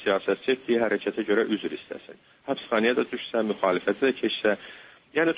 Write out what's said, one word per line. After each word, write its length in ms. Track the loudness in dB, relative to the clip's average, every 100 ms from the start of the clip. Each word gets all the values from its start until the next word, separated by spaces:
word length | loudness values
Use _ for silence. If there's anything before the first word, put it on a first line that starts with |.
siyasətçi 500 | 0 0 0 0 0
etdiyi 280 | -2 0 2
hərəkətə 420 | 2 0 -2 -4 0
görə 180 | 2 2 0
üzr 160 | -4 -8
istəsin. 420 | -10 -14 -14 -20 _ _ -8
Həbsxanaya 500 | -8 -2 2 2 2
da 80 | 0
düşsə, 320 | -4 -4 -2 -2
müxalifətə 640 | 0 2 2 0 2 0
də 20 | 2
keçsə. 380 | -2 0 0 0 -4 -20 -20 -20 _ 0
Yəni, 160 | 0